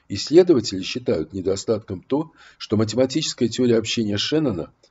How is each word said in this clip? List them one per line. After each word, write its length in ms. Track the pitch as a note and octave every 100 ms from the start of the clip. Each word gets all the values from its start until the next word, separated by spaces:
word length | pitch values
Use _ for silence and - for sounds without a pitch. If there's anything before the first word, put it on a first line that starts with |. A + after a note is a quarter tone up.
| _
Исследователи 760 | G2+ - D#3 F3+ C3+ - F#2
считают 500 | F2+ B2+ B2+ F#2+ D#2
недостатком 680 | G2 F2+ G2 - G#2+ - F2
то, 300 | - C#3+ D#3+ _ - _
что 180 | - G#2+
математическая 720 | A2 A2 C3 D#3 D#3 - A2+
теория 300 | A2+ B2 A2+
общения 400 | A2 - G#2+ G2+
Шеннона 520 | - D3+ D3 F2+ C#2+ _ _